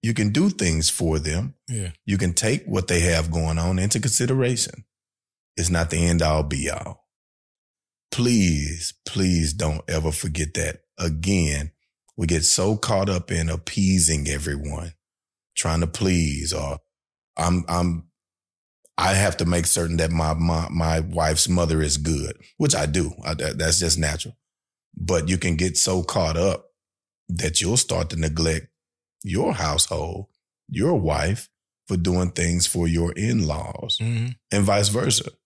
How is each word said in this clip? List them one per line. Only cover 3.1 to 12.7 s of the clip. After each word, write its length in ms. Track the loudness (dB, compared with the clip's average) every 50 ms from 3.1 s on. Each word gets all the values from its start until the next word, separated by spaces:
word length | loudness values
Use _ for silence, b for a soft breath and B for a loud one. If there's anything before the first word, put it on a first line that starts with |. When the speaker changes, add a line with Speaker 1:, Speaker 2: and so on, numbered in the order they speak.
| 2 2 0 0
Speaker 1:
going 260 | 0 0 0 0 0
on 220 | 0 0 0 0 0
into 200 | 0 0 -2 0
consideration. 840 | 0 0 0 0 0 0 2 2 2 0 0 -2 -4 -6 -6 -16 -20 _ _ _ _ _ _ _ _ _ _ _ _ _ _
It's 140 | -2 0 2
not 180 | 2 2 0 0
the 80 | 0
end 240 | 2 2 2 4 4
all 220 | 4 2 2 2 0
be 260 | -2 -2 -4 -2 -4
all. 380 | -4 -6 -8 -10 -14 _ _ _ _ _ _ _ _ _ _ _ _ _ _ _ _ _ _ _ _ _ _ _
Please, 840 | -2 0 2 4 4 6 6 4 4 2 0 -4 -6 -6 -8 -10 -10 _ _
please 480 | -8 -2 0 2 2 4 2 2 0 0
don't 280 | -2 -2 -2 -2 -4 -4
ever 240 | -4 -2 0 0 0
forget 420 | -2 -2 -4 -4 -4 -4 -6 -4 -4
that. 280 | -4 -4 -4 -6 -10 _ _ _ -4
Again, 720 | -4 -2 -2 -2 0 2 2 2 2 2 0 -2 -4 -6 _ _ _ _ _ _ _ _ _
we 120 | -4 0
get 180 | 0 2 2 2
so 320 | 2 2 2 2 0